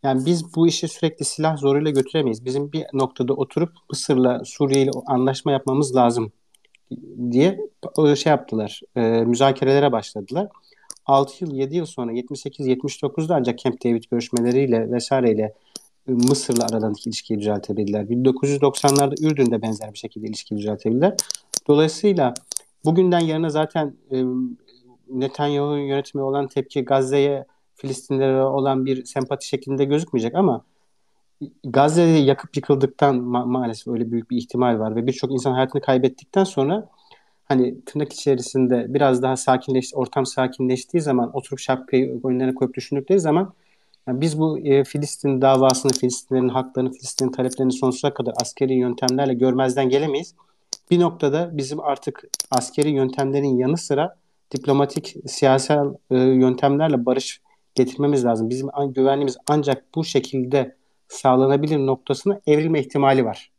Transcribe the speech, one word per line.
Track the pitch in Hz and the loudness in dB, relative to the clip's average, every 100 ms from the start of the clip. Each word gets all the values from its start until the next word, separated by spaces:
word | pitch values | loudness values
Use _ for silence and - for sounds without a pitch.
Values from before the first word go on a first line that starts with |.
yani | 139 131 131 | 0 0 2
biz | 175 165 | -2 -2
bu | - 170 | 2 2
işi | 165 165 | 2 -6
sürekli | - 160 - | -4 -4 -2
silah | - - 156 156 | -8 -2 -2 0
zoruyla | 139 139 151 | 2 2 2
götüremeyiz. | 135 131 160 135 110 | 0 0 0 0 -2
Bizim | 123 131 143 | -4 -4 -4
bir | 156 - | -6 -6
noktada | 135 131 - 127 | -2 -2 -2 -2
oturup | 135 135 - 165 _ _ | -2 -2 -2 -4 _ _
Mısır'la, | - - 135 127 120 | -10 0 4 4 2
Suriye'yle | 107 - 143 139 135 | -6 -2 2 4 2
o | 131 123 | -2 -2
anlaşma | 131 131 131 - | 0 2 0 0
yapmamız | 139 135 135 143 127 | -2 0 0 2 4
lazım | 120 120 110 _ _ _ _ _ _ 123 - - 123 | 4 2 -4 _ _ _ _ _ _ -16 -16 -8 0
diye | 120 165 196 427 _ - - | 4 2 2 -10 _ -8 2
o | 151 143 | 4 4
şey | 156 | 2
yaptılar, | 147 - 110 104 - - - | 0 0 -6 -6 -10 -10 -2
e, | |
müzakerelere | 113 113 117 120 139 131 135 139 143 | 2 2 2 4 2 2 2 4 4
başladılar. | 120 - - 98 143 202 _ _ _ _ - - | 0 -6 -12 -8 -6 -6 _ _ _ _ -14 2
Altı | 139 139 - | 2 2 -4
yıl, | 175 | -8
yedi | 135 135 165 | -4 -4 -4
yıl | 165 | -6
sonra | - 120 | -6 -6
yetmiş | 117 123 139 | -6 -8 -10
sekiz, | 139 - 135 | -12 -6 -2
yetmiş | 127 139 - | 0 -2 -4
dokuzda | 143 - 160 | -6 -4 0
ancak | 170 123 120 | 0 0 0
Camp | 131 123 | -2 -2
David | 123 117 - | -2 -2 -2
görüşmeleriyle | 120 117 120 120 123 139 113 113 | -4 -2 -2 0 2 2 0 0
vesaireyle, | 120 - 135 123 110 107 - _ - _ _ - | -4 0 0 2 2 -2 -6 _ -20 _ _ -4
e, | |
Mısır'la | 123 123 139 - 120 117 | 2 2 2 0 -2 0
aralarındaki | 113 107 107 - | -2 -2 -4 -8
ilişkiyi | - - 110 | -10 -6 -4
düzeltebildiler. | 104 104 - 104 101 104 104 | -2 -4 -4 -4 -2 -4 -2
Bin | 120 | 2
dokuz | 131 131 139 | 2 2 0
yüz | 143 | 2
doksanlarda | 143 131 143 143 143 139 | 2 2 2 2 2 0
Ürdün'de | 156 147 123 113 | -2 0 0 0
benzer | 110 107 104 | -4 -8 -10
bir | - | -14
şekilde | 113 - 107 | -16 -12 -12
ilişkiyi | 110 - 107 | -12 -10 -8
düzeltebildiler. | 104 104 110 120 175 202 - - _ - - | -6 -4 -2 2 2 2 -2 -8 _ -8 2
Dolayısıyla | 147 156 160 208 185 156 147 _ - - _ | 4 4 2 0 2 0 -2 _ -12 -12 _
bugünden | 156 165 185 175 | 0 2 4 2
yarına | 165 156 165 | 2 0 -2
zaten, | 151 156 170 147 127 _ | -2 -2 -2 -4 -6 _
e, | 131 127 127 127 120 _ _ _ _ _ | -4 -2 -2 -6 -8 _ _ _ _ _
Netanyahu'nun | 127 135 - 147 143 143 147 | -6 -6 -2 -2 0 -2 -4
yönetimi | 143 139 135 139 | -2 -4 -4 -6
olan | 135 139 135 | -2 -2 -2
tepki | - 135 147 | -4 -4 -4
Gazze'ye, | 123 135 131 139 139 139 135 _ _ _ | 0 0 2 2 2 0 -6 _ _ _
Filistinlere | 135 131 - 135 135 131 | -10 -10 -4 0 2 2
olan | 131 139 135 135 131 | 2 0 0 0 -2
bir | 131 | -4
sempati | 120 - 120 139 - | -4 -6 -4 -6 -4
şeklinde | 131 135 135 | -6 -4 -2
gözükmeyecek | 139 147 165 131 113 | 0 0 0 -2 0
ama | 147 190 117 _ _ _ _ _ _ _ _ 147 _ | 2 2 0 _ _ _ _ _ _ _ _ -16 _
Gazze'yi | 139 131 143 160 170 160 | -2 2 4 6 6 6
yakıp | 139 135 - - | 4 2 -2 -8
yıkıldıktan | - 135 135 - 143 127 | 0 2 2 2 2 2
ma-, | 123 123 123 | 0 -2 -2
maalesef | 127 120 110 - | -4 -4 -6 -6
öyle | 117 113 | -6 -2
büyük | 117 113 | -4 -4
bir | 123 | -6
ihtimal | 120 120 123 113 | -4 0 2 2
var | 110 110 | 0 -2
ve | 120 | -2
birçok | 127 127 | -2 -2
insan | 131 127 | -2 -2
hayatını | 127 131 143 | 0 0 -2
kaybettikten | - 131 127 - - - | 0 2 2 -2 -4 0
sonra | 190 - 135 165 - _ _ - _ _ | 0 0 0 0 -4 _ _ -20 _ _
hani | _ 131 123 - | _ 2 2 -2
tırnak | - 147 147 | -10 -6 -6
içerisinde | - - 131 123 135 127 123 117 | -4 0 0 0 0 2 2 0
biraz | 135 143 127 | 2 2 2
daha | 131 131 | 0 -2
sakinleş-, | - 127 - 131 127 | 0 0 0 -4 -4
ortam | - 127 - 131 | -6 -4 -2 -4
sakinleştiği | - 127 127 127 127 - 175 | -2 -4 -2 -2 -2 -2 -4
zaman | 147 127 120 139 | 0 0 0 -6
oturup | - 135 | -8 -12
şapkayı | - 131 - 131 131 123 | -4 -4 0 0 0 -2
önlerine | 131 127 131 | -2 0 -2
koyup | 131 131 | 0 -4
düşündükleri | 127 - 143 135 196 | -4 -6 -6 2 2
zaman | 165 160 190 _ _ _ _ _ - | 4 2 0 _ _ _ _ _ -6
yani | 127 | -2
biz | 160 151 | -2 0
bu, | 160 151 | 0 0
e, | 147 139 | 2 2
Filistin | 135 147 147 - 143 131 | 2 -2 -6 -4 -2 2
davasını, | 135 131 131 131 139 | 4 6 4 4 0
Filistinlerin | 123 127 127 - 131 127 | 0 -2 -4 -2 0 0
haklarını, | 127 131 131 127 | 0 -4 -4 -4
Filistinlerin | 127 127 - 131 | -6 -14 -4 -4
taleplerini | 127 127 127 131 | -2 -4 0 -2
sonsuza | 127 131 127 143 | 0 -2 -2 -4
kadar | - 135 - | -4 -8 -4
askeri | - - 135 | -6 -2 -2
yöntemlerle | 131 123 120 131 131 139 | 0 -2 -2 -2 0 -2
görmezden | 123 127 127 131 131 131 | 2 0 2 0 0 0
gelemeyiz. | 135 151 143 - _ _ _ _ - _ | 0 0 -4 -8 _ _ _ _ -16 _
Bir | 175 | 2
noktada | 170 170 147 147 175 156 | 2 2 0 0 -2 -6
bizim | 131 151 | -6 -6
artık | 156 135 - - - - - | -4 -4 -6 -10 -14 -12 -2
askeri | 151 - - 147 | -2 -2 -2 0
yöntemlerin | 139 131 131 135 139 139 127 | 0 0 -2 -2 0 0 0
yanı | 127 165 | 0 -2
sıra | - 139 170 - _ _ _ | -2 -2 -2 -6 _ _ _
diplomatik, | 131 131 139 143 - - - 135 | -8 0 2 2 -2 -10 -16 -14
siyasal, | - 139 135 135 147 143 - _ | 0 4 4 2 0 0 -4 _
e, | 127 | 2
yöntemlerle | 127 131 127 127 143 139 160 135 120 | 4 6 4 4 0 2 2 0 0
barış | 127 - - _ _ _ | -2 -2 -14 _ _ _
getirmemiz | - 127 - 107 135 | -2 -2 2 0 2
lazım. | 120 113 113 | 2 0 -2
Bizim | 127 135 | -4 -6
an-, | 143 143 | -4 -4
güvenliğimiz | 131 131 139 139 123 - | 2 2 2 -2 -4 -2
ancak | 151 139 131 _ | 0 0 -2 _
bu | - | -8
şekilde | 165 202 180 135 127 139 127 - _ _ _ | -2 -2 -2 -6 0 0 0 -8 _ _ _
sağlanabilir | - 135 127 135 139 151 151 | -2 2 4 4 2 2 0
noktasına | 135 131 - 135 196 202 - | 0 -2 -2 -4 -2 -4 2
evrilme | 151 160 156 | 2 2 0
ihtimali | 135 143 139 131 | -2 0 2 4
var. | 117 101 - | 0 -4 -14